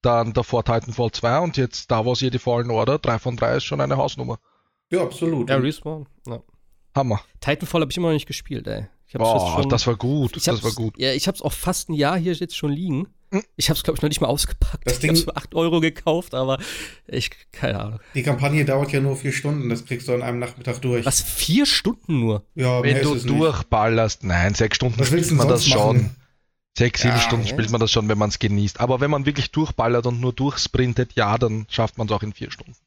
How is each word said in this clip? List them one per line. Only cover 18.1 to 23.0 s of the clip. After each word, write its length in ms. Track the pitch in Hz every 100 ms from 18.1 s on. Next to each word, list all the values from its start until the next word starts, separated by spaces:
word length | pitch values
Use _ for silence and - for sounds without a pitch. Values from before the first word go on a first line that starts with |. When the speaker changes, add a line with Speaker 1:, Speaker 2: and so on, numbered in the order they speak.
Speaker 2:
Die 100 | 139
Kampagne 420 | 127 127 139 151
dauert 260 | 143 135 139
ja 80 | 139
nur 160 | 139
vier 160 | 135 139
Stunden, 380 | 135 147 147 120
das 160 | 117
kriegst 220 | - 120 -
du 60 |
an 80 | 123
einem 180 | 120 120
Nachmittag 400 | 123 - 123 -
durch. 240 | 127 120
Speaker 3:
Was, 160 | 123 -
vier 440 | - - - 202
Stunden 540 | 285 - - - - 147
nur? 240 | 113 104 -
Speaker 2:
Ja, 280 | - 127 123
Speaker 1:
Wenn 100 | 135
Speaker 2:
mehr 100 | 139